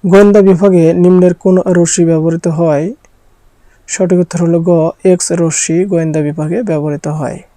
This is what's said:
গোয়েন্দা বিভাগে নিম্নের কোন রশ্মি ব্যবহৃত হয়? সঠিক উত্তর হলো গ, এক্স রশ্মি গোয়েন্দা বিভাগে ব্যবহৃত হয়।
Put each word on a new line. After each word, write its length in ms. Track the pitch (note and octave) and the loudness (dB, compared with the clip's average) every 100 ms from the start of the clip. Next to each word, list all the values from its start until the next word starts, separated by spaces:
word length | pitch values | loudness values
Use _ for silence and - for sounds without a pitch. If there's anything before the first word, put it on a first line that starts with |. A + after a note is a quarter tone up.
গোয়েন্দা 380 | F#3+ G3 G#3 G#3 G3 | 2 4 6 4 4
বিভাগে 360 | F3+ G3 F3+ D#3+ F3 | 4 2 4 2 2
নিম্নের 300 | F3+ F#3 F3+ F3 | 4 4 2 0
কোন 120 | F#3+ F#3 F#3 F3 | 0 0 0 0
রশ্মি 260 | E3+ - E3 | 0 0 0
ব্যবহৃত 360 | E3 D#3+ E3 F3 D#3 | 0 -2 -2 -4 -2
হয়? 260 | E3+ C#3+ E3 C4+ _ _ _ _ _ _ _ _ - | -2 -2 -4 -10 _ _ _ _ _ _ _ _ -14
সঠিক 280 | - F3+ F3+ | -4 0 0
উত্তর 160 | F3 E3+ | -2 -2
হলো 160 | E3+ E3+ E3 | -2 0 0
গ, 20 | E3+ D#3+ - F#3+ | 0 0 -2 -2
এক্স 160 | F3+ - E3+ | 0 -2 -2
রশ্মি 360 | E3 D#3+ - E3 F#3+ | -2 -4 -4 -2 -2
গোয়েন্দা 280 | F3 D#3+ D#3 D3 | -2 -2 -4 -4
বিভাগে 300 | D3+ D3+ F#3 A3 | -6 -6 -6 -4
ব্যবহৃত 360 | D#3 D3+ D3 D#3+ D3+ | -4 -4 -8 -8 -8
হয়। 180 | C3+ - - | -8 -10 -18